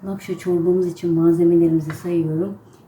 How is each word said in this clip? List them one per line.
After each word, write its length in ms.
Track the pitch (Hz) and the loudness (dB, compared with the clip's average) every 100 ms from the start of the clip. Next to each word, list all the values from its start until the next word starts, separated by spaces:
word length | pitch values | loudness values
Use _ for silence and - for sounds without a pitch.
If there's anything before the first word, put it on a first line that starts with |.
| 190 | -10
Lapşa 320 | 151 - 120 | -12 -10 -8
çorbamız 500 | 185 175 165 180 180 | -2 0 2 0 0
için 260 | 170 175 | -4 -2
malzemelerimizi 760 | 165 165 165 170 170 170 160 151 | 2 2 4 4 4 4 2 -2
sayıyorum. 680 | 151 175 170 160 156 190 202 - _ | -10 -4 -2 -2 -4 -6 -8 -18 _